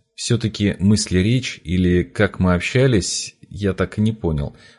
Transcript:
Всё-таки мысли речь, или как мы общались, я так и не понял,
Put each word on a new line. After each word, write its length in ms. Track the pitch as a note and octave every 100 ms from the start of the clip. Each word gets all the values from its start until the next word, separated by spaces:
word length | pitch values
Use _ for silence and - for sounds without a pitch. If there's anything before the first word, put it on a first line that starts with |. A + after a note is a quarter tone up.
| _ -
Всё-таки 600 | - A#2 G#2+ - G2+ -
мысли 380 | G2 G#2 - F2+
речь, 400 | G2+ B2+ - -
или 400 | - F2+ F2+ F2
как 360 | E2+ - G2+ -
мы 140 | F#2
общались, 800 | F2 - B2 C3+ B2 F3 - - - -
я 240 | F#2+ G2+
так 240 | F#2 F#2 -
и 40 |
не 100 | G#2+
понял, 440 | A2 F2 D2+ C#2+ - -